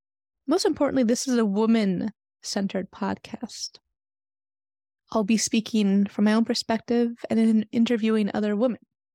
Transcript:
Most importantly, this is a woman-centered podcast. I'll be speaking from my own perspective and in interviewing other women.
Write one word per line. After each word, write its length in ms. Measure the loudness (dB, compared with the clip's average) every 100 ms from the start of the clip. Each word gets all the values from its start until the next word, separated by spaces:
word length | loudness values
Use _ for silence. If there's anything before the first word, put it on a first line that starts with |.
| _ _ _ _ -2
Most 200 | 0 0
importantly, 360 | 0 0 2
this 240 | 0 0 0
is 120 | 0
a 80 | 2
woman-centered 1400 | 2 2 2 2 -2 -4 -10 _ _ -8 -4 -4 -4 -8
podcast. 880 | -6 -6 -6 -10 -14 -14 -12 -14 -16 _ _ _ _ _ _ _ _ _ _ _ _ -6
I'll 140 | -2
be 140 | 0 0
speaking 640 | 0 -2 0 0 2 2 0
from 200 | 0 2
my 80 |
own 100 | 2
perspective 680 | 0 -2 -2 -4 -2 0 0 -4 -4
and 100 | 2
in 260 | 4 2 0
interviewing 580 | 0 2 2 0 0 0
other 220 | -2 -2
women. 260 | 0 0 -2 _ _ _